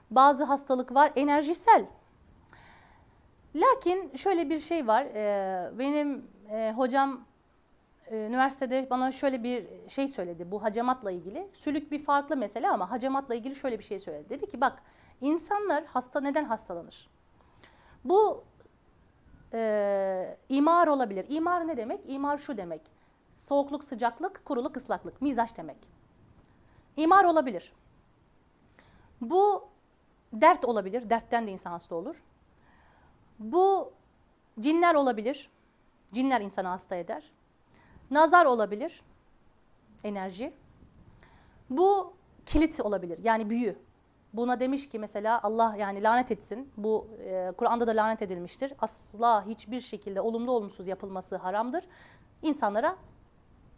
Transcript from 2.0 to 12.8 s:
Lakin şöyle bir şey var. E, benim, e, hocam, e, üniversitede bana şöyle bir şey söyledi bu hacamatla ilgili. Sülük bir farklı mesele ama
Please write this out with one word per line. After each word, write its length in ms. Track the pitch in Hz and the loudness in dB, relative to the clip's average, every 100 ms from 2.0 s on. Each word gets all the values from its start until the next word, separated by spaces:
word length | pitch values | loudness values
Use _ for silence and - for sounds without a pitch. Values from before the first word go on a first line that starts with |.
| _ _ _ - _ - - - - _ _ _ _ _ _ 294 | _ _ _ -20 _ -20 -20 -20 -20 _ _ _ _ _ _ 2
Lakin 600 | 508 523 349 370 330 262 | 4 4 2 -2 -4 -4
şöyle 340 | 392 349 285 | 0 0 0
bir 100 | 311 | -4
şey 280 | - 339 233 | -2 -2 2
var. 160 | 220 | 2
E, 760 | 285 214 208 202 190 185 175 208 | 2 -2 -2 0 -2 -4 -6 -4
benim, 480 | 269 294 294 269 - - 214 | -2 0 -2 -6 -12 -20 -10
e, 240 | 214 220 220 | -4 -4 -2
hocam, 480 | 254 269 269 254 - _ _ _ _ _ _ _ - | 0 2 0 -4 -14 _ _ _ _ _ _ _ -12
e, 80 | 220 | -8
üniversitede 720 | 214 254 269 269 262 262 262 | -4 0 0 -2 -4 -2 -2
bana 220 | 254 254 | -2 -2
şöyle 320 | 262 285 262 | -2 -2 -2
bir 240 | 240 247 175 185 - | -4 -6 -8 -16 -10
şey 180 | - 277 | -4 -4
söyledi 440 | 269 180 170 175 | -4 -8 -8 -8
bu 120 | 208 | -6
hacamatla 480 | 214 208 247 254 208 | -4 0 0 -2 -4
ilgili. 380 | 180 170 262 392 | -8 -8 -10 -12
Sülük 380 | - 302 294 302 | -8 -6 -4 -4
bir 80 | 294 | -6
farklı 380 | 294 285 285 302 | 0 0 0 -4
mesele 320 | 233 233 359 | -4 -2 0
ama 220 | 247 | 0